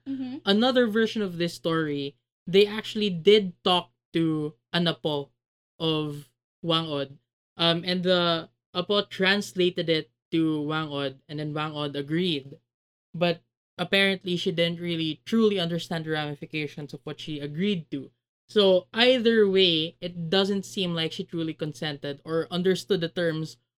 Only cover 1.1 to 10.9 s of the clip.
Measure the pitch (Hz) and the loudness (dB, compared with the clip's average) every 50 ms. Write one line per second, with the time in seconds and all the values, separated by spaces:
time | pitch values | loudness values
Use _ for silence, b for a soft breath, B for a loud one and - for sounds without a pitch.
1.1 | - 220 208 185 170 165 170 170 - - - 165 165 165 156 151 143 143 139 143 | 0 -2 -4 -4 -4 -4 -4 -4 -4 -4 -4 -2 0 0 -2 -2 -2 -4 -6 -6
2.1 | - _ _ _ _ _ _ 180 170 196 208 202 208 220 - - - 214 208 202 | -10 _ _ _ _ _ _ 2 4 6 6 4 2 -4 -8 -6 -4 -2 0 0
3.1 | 180 165 156 196 214 220 196 180 - _ - 190 180 175 - - _ _ _ _ | -2 2 6 6 6 6 6 2 -4 _ 0 2 2 2 0 -4 _ _ _ _
4.1 | - 165 165 160 156 156 151 151 - _ _ _ - 175 175 165 151 - - 160 | -2 0 0 2 0 0 -2 -6 -8 _ _ _ -2 0 0 0 0 -2 -2 -2
5.1 | 147 143 139 - _ _ _ _ _ _ _ _ _ - 165 160 156 151 156 147 | -2 -2 -4 -8 _ _ _ _ _ _ _ _ _ -4 -2 0 0 0 -2 -4
6.1 | 147 147 147 _ _ _ _ _ _ _ - 165 160 165 165 160 147 139 139 135 | -8 -10 -14 _ _ _ _ _ _ _ -2 0 0 0 0 -2 -4 -6 -6 -6
7.1 | 139 - _ _ _ _ _ _ _ - 165 170 170 170 175 180 180 185 175 185 | -10 -18 _ _ _ _ _ _ _ 0 2 2 2 0 0 -2 -2 0 2 2
8.1 | 180 180 175 170 165 160 170 - _ _ _ _ - 180 175 - 202 202 202 - | 2 4 4 2 0 -2 -4 -8 _ _ _ _ -6 -4 -2 0 0 0 0 -2
9.1 | - - 190 190 202 208 202 - - 185 180 180 180 180 170 165 160 156 156 - | -4 0 0 2 2 0 -2 -4 -2 0 0 0 0 -2 -2 0 0 -2 -2 -6
10.1 | _ _ _ _ - 160 160 160 156 151 147 147 156 156 160 147 | _ _ _ _ -2 0 0 0 0 -2 -2 -4 -4 -4 -4 -4